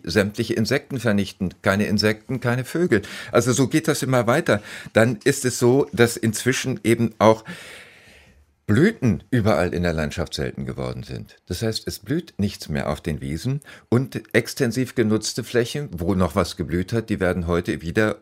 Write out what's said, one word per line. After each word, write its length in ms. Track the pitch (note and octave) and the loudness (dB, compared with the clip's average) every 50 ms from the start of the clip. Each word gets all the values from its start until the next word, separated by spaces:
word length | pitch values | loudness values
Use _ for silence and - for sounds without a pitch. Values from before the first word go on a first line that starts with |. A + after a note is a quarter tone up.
| - | -4
sämtliche 480 | - D#2+ G#2+ G2 G#2 G#2 - A#2 A#2 A#2 | 0 2 2 2 2 0 -4 -4 -2 0
Insekten 480 | - A2+ - B2+ C#3+ - - C#3 C3 | 0 0 0 0 -2 -2 -4 -8 -4
vernichten. 520 | A2 A#2+ G2+ G2+ G2 F#2 - - G2 F2 - _ | 0 0 2 2 0 -2 -4 -6 -6 -6 -6 _
Keine 260 | - G#2 F#2+ G2 G#2 C#2+ | 0 0 2 2 2 0
Insekten, 520 | G2 G#2 G#2 G#2+ A2 A2 - - C3+ B2 | 0 2 2 2 0 -2 -4 -8 -6 -4
keine 240 | - B2 A#2+ B2+ B2+ | -2 -2 -2 -2 -2
Vögel. 380 | - - E3 F3 F3 C#3+ G2+ G2 - - - - - - | -4 -2 0 2 2 2 2 0 -2 -12 -14 -6 0 0
Also 180 | G#2 A2+ B2+ | 2 2 4
so 160 | A#2+ A2+ C3+ G#2+ | 4 2 2 2
geht 220 | - D#3 D3+ - | 2 0 0 0
das 120 | D3 - | -2 -2
immer 240 | - B2 C3 B2 A#2 | 0 0 2 2 2
weiter. 360 | A2 A#2+ D#3 - - A2+ G#2 - - - - - - - | 2 2 0 2 2 0 0 -2 -6 -16 -16 -8 0 2
Dann 260 | G2+ A2+ B2 B2+ - - | 4 4 4 2 0 0
ist 180 | - C#3 - - | 0 0 2 0
es 160 | B2 A#2 - | -4 0 2
so, 300 | B2+ A#2+ B2 C#3 D3 - | 4 4 6 4 2 2
dass 240 | - G2 A#2+ A#2 A#2 | 4 4 4 4 2
inzwischen 640 | - - A2+ G2+ - - B2 C3 - - C3 B2+ - - | 0 -2 -2 -2 0 0 -2 0 0 -2 -4 -4 -2 0
eben 280 | G#2+ A#2 A#2 A#2 A#2 - - | 2 2 2 2 0 0 4
auch 240 | G2 A2 A2 - - - F3 - - - - - - - - - - - - - - - - _ _ _ _ _ _ - | 6 6 6 4 0 -12 -16 -16 -18 -18 -20 -20 -20 -20 -20 -20 -20 -20 -20 -20 -20 -20 -20 _ _ _ _ _ _ 2
Blüten 560 | G#2 A2 E3 A3 A#3 - - A#2+ F#2 C#2 - _ | 4 4 4 4 2 2 0 0 0 0 -2 _
überall 420 | - B2+ G2 G#2+ G#2 D2 F2+ F2 - | 0 2 4 4 4 2 2 0 0
in 80 | F2 | 0
der 120 | F2 F2 E2 | 0 0 0
Landschaft 420 | D#2 D#2 D2 - - D#2+ - - | 0 -2 -4 -4 -4 -6 -6 -4
selten 320 | - C#2+ B1 - - C2+ B1+ | -6 -6 -6 -6 -8 -8 -8
geworden 340 | B1 B1 C2 B1+ B1+ B1+ | -6 -6 -6 -6 -6 -8
sind. 360 | G#2+ - B1+ A1+ - - - _ _ - | -10 -12 -12 -12 -14 -16 -20 _ _ -8
Das 160 | F#2 F2 A#2 | -6 -4 -2
heißt, 240 | A2 A2 - - - | -4 -4 -4 -6 -10
es 100 | F2 - | -10 -8
blüht 380 | - - C#3 E3+ E3 - - - | -6 -4 -4 -4 -6 -6 -6 -4
nichts 320 | G2 G2+ - - - - | -4 -4 -4 -6 -8 -6
mehr 180 | D2+ C#2+ - - | -4 -4 -2 -4
auf 140 | D2+ - | -4 -4
den 180 | - E2+ D2+ C2 | -4 -6 -6 -4
Wiesen 420 | C2 C#2 D2 D#2+ - B2 C3+ D3 - - - - _ - | -4 -6 -6 -4 -4 -4 -4 -6 -6 -12 -20 -14 _ 0
und 320 | - B2 C3+ - - - - - - | 0 2 0 0 -6 -10 -6 -2 0
extensiv 580 | A2 - - - - C#3+ A#2 G#2+ C3 C3 A#2+ - | 0 0 0 -2 -2 -2 -2 0 -2 -4 -2 0
genutzte 500 | - A2+ G#2+ G#2+ G#2+ G#2+ - - - A#2 | 0 2 2 2 0 -2 -4 -8 -8 -6
Flächen, 460 | - - A#2+ A#2 A#2 - D3 D3 - | -2 0 0 0 0 -2 -8 -8 -8
wo 220 | - E2 F2 E2+ G2+ | -8 -4 -2 0 2
noch 220 | F#2 F#2 E2+ - | 2 2 2 2
was 200 | G2+ F2 - - | 0 0 0 -2
geblüht 380 | - E2+ C2 D#2 F2 F#2 - A#2 | -6 -6 -2 -2 -2 -2 -2 -2
hat, 160 | A#2 A2+ - | -4 -2 -2
die 100 | G#2 G#2 | -2 0
werden 280 | F#2 F2 F2+ F2+ E2+ E2 | 0 0 0 0 -2 0
heute 340 | F2 E2+ F2 - D#2 D2+ | 0 0 0 -2 -4 -4
wieder 360 | D#2 E2+ - G#2+ G#2+ G#2+ - - | -4 -4 0 2 2 2 0 -4